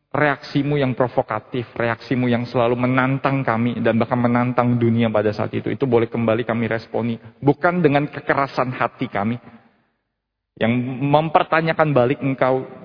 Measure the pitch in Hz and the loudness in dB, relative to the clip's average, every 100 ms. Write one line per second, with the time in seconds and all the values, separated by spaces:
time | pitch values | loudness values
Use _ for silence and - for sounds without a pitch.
0 | _ 127 147 139 - 147 139 147 131 120 | _ 0 0 0 -4 -2 0 0 0 0
1 | 123 - - 107 - 131 117 - 117 113 | -2 0 -2 -4 -6 -8 -8 -4 -4 -4
2 | - 127 123 117 120 127 117 123 123 131 | -4 -2 0 0 -2 0 0 2 0 0
3 | 127 135 135 135 127 113 120 113 117 113 | 0 0 0 -2 0 0 0 0 0 2
4 | 117 123 120 123 123 123 120 120 117 113 | 0 0 2 2 0 2 2 2 2 2
5 | 117 107 104 104 107 110 110 110 135 117 | 2 2 0 -2 -4 -4 -4 -2 2 2
6 | 113 117 113 110 120 113 113 113 - 113 | 2 -2 0 0 0 -2 -2 -4 -6 -6
7 | 117 113 - - 135 - 180 180 156 143 | -4 -6 -10 -4 0 2 2 2 2 2
8 | 147 147 - 143 139 - 127 123 120 - | -2 -6 -2 0 0 -2 -4 -2 -4 -4
9 | 123 101 104 123 - - _ _ _ _ | -6 -2 -2 -4 -10 -20 _ _ _ _
10 | _ _ _ _ _ - 110 123 123 127 | _ _ _ _ _ -4 -2 0 -2 -4
11 | 139 147 160 180 - 160 165 160 156 135 | 2 2 4 0 2 0 0 0 2 4
12 | 120 143 139 135 131 131 127 - | 2 2 -2 0 0 0 -4 -12